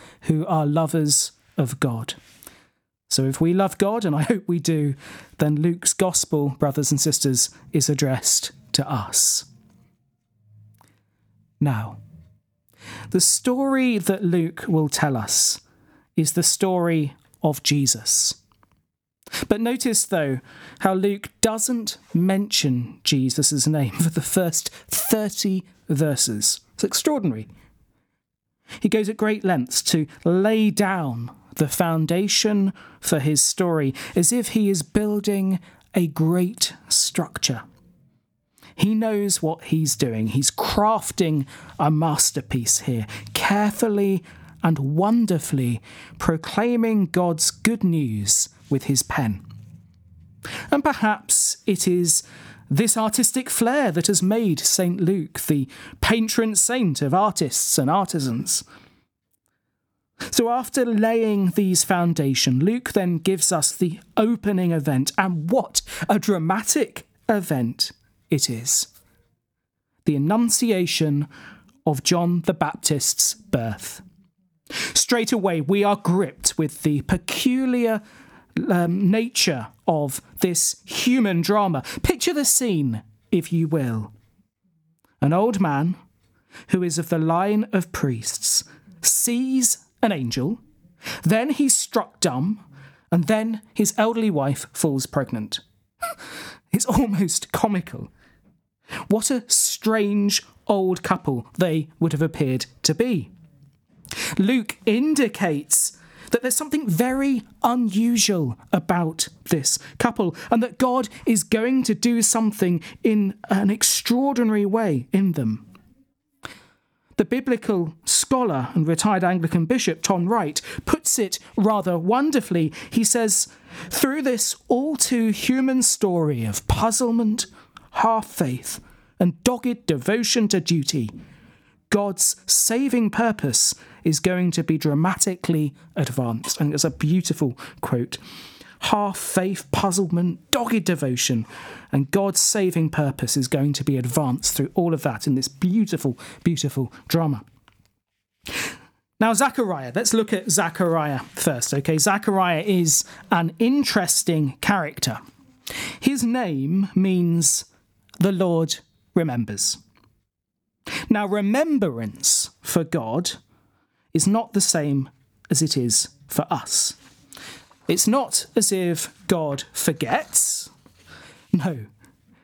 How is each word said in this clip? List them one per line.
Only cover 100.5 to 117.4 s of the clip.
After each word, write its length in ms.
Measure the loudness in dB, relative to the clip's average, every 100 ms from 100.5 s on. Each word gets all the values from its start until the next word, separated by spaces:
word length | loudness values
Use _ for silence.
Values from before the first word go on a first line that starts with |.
| _ -2
old 360 | 0 0 -2
couple 440 | -2 -2 0 -4 -6 -2
they 320 | 0 0 -4 _
would 140 | -2
have 80 | 0
appeared 440 | -2 0 -2 0 -4 _
to 120 | -2 0
be. 360 | 0 -2 -4 -16 -20 _ -20 _ _ _ -14 -8 -2 0
Luke 400 | 2 0 -2 -4 0
indicates 1120 | 2 2 2 0 0 -2 -2 0 0 0 -6 -20 -20 -2
that 100 | 0
there's 140 | 0 -2
something 320 | -2 -2 0
very 560 | 0 2 2 0 0 -4 -2
unusual 960 | 0 2 0 2 2 2 2 2 0 -4 -2
about 560 | 0 2 0 0 -4 -8 -8 -2
this 280 | 0 0 -4 -8 -2
couple, 340 | 0 2 -2 -4 0
and 140 | 0
that 140 | 0 0
God 320 | 0 0 -2 -4 0
is 180 | 0
going 400 | 2 0 2 2
to 100 | 2
do 280 | 0 2 2
something 600 | 2 2 0 2 0 0 -4 -2
in 320 | 2 4 2 -4 -2
an 200 | 2 2
extraordinary 960 | 2 0 0 0 0 2 2 2 2 2
way 420 | 0 0 -2 0
in 220 | 0 2
them. 340 | 0 -2 -4 -10 -20 _ _ _ _ _ _ -20 -20 -20 _ _ _ _ -2
The 80 | 0
biblical 680 | -2